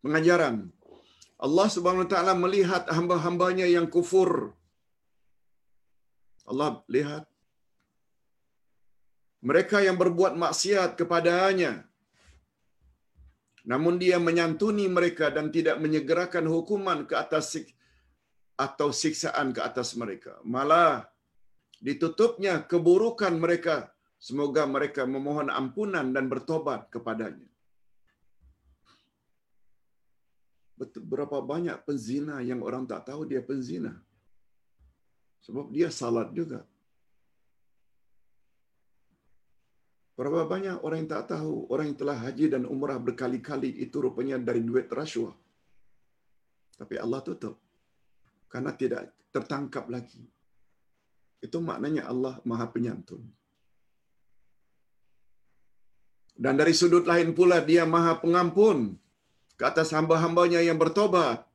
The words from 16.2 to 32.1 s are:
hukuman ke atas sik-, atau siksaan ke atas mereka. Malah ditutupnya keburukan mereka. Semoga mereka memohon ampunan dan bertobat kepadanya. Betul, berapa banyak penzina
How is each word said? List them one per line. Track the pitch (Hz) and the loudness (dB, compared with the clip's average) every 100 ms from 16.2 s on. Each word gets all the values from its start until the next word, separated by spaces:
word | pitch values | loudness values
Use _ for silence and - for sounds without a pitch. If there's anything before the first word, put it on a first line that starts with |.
| 175 175 160 | 0 -2 0
hukuman | 165 160 202 190 160 127 | 0 -2 -4 -2 -4 -2
ke | |
atas | 117 151 156 151 | -4 0 -2 -2
sik-, | 160 - _ _ _ _ _ _ _ _ - | -10 -12 _ _ _ _ _ _ _ _ -6
atau | 135 - 147 | -6 0 -2
siksaan | 131 160 156 165 - 139 | 0 -2 -2 -4 -2 -2
ke | 120 | -2
atas | - 127 123 | -4 -4 -6
mereka. | 117 113 92 - - | -6 -8 -10 -14 -16
Malah | - 123 143 165 165 127 - _ _ _ - _ _ _ | -6 -4 4 6 6 2 -6 _ _ _ -20 _ _ _
ditutupnya | 127 143 165 160 233 233 196 160 - | -8 -4 -4 2 0 2 -2 -2 0
keburukan | 175 160 185 226 233 202 165 | 2 6 6 4 0 -2 0
mereka. | 165 170 170 147 101 _ _ _ | 0 0 0 -2 -4 _ _ _
Semoga | - 131 143 139 143 | -10 -4 0 0 0
mereka | 135 143 143 127 | 0 -2 -2 -4
memohon | 135 139 147 139 | -4 -4 -4 -4
ampunan | - 135 127 208 180 131 | -4 -4 -4 -4 -2 -2
dan | 131 131 | -2 -2
bertobat | 127 - 160 156 117 - | -6 -4 -4 -2 -6 -8
kepadanya. | 117 117 110 107 67 67 _ _ _ _ _ _ _ _ _ _ _ _ _ _ _ _ _ _ _ _ _ _ _ _ _ _ _ _ _ _ _ _ _ | -10 -8 -6 -8 -10 -20 _ _ _ _ _ _ _ _ _ _ _ _ _ _ _ _ _ _ _ _ _ _ _ _ _ _ _ _ _ _ _ _ _
Betul, | 120 - - | -14 -14 -8
berapa | 135 143 143 120 | -6 -4 -6 -6
banyak | 156 175 95 - | -4 -4 -6 -6
penzina | 143 110 | -8 -4